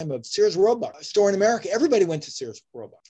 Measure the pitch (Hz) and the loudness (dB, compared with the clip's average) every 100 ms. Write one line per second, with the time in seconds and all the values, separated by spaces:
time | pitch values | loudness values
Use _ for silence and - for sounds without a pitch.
0 | 156 127 - 196 208 170 208 240 - - | -8 -8 -6 0 0 4 2 2 -4 -10
1 | - 208 202 190 214 233 180 220 302 226 | -4 2 2 4 2 0 -2 0 2 4
2 | 175 156 - - 120 - _ 123 107 - | 2 0 -8 -12 -12 -12 _ -16 -16 -18